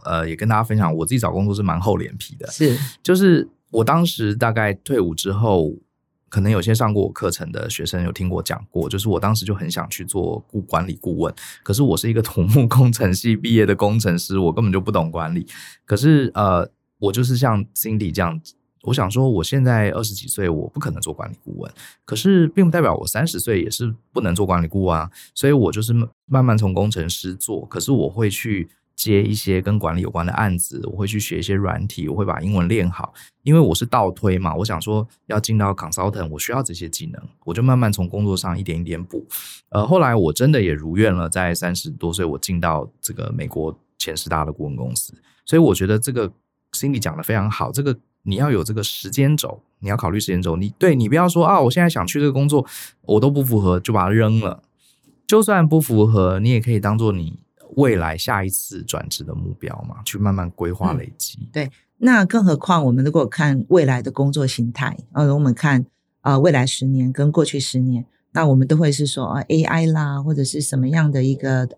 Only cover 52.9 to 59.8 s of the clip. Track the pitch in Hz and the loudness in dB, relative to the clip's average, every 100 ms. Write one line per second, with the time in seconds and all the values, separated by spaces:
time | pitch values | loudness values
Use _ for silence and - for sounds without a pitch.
52.9 | _ - 107 135 143 131 107 95 90 107 | _ 0 4 4 2 2 2 4 2 0
53.9 | 107 92 110 107 110 104 - _ _ _ | 0 2 4 4 2 0 -8 _ _ _
54.9 | _ _ _ - 214 214 190 156 160 139 | _ _ _ 2 4 4 4 4 4 4
55.9 | 110 107 107 92 95 113 120 120 107 101 | 4 6 6 4 2 2 2 2 0 0
56.9 | 110 110 92 80 - _ _ - 135 139 | 0 0 0 -6 -10 _ _ -6 2 4
57.9 | 113 80 80 - 104 95 - - 92 - | 2 0 -4 -2 -2 -2 -6 -8 -12 -10
58.9 | - - - - 82 90 90 - - | -8 -8 -10 -10 -10 -10 -10 -12 -12